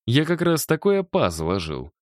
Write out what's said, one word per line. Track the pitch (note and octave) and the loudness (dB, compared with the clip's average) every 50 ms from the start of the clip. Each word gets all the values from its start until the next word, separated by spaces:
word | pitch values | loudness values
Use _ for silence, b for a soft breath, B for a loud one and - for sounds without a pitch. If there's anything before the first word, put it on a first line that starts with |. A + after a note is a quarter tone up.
| - A#2 | -4 0
Я | A#2+ D3 D#3 | 2 2 2
как | D#3+ F3 D#3+ | 2 0 0
раз | F3 E3+ E3 D3 - | 2 0 0 0 0
такое | - D#3+ D#3 - G3+ G3 G3 F#3 | -2 -2 0 2 2 2 2 0
па | - - F3+ A#2 F2+ | 0 0 0 0 0
заложил. | D#2+ D#2+ D#2+ E2 F#2+ G2 D#2+ D#2 C#2+ B1+ B1+ - _ _ | 0 -2 -2 -2 -2 -2 -2 -6 -8 -8 -8 -12 _ _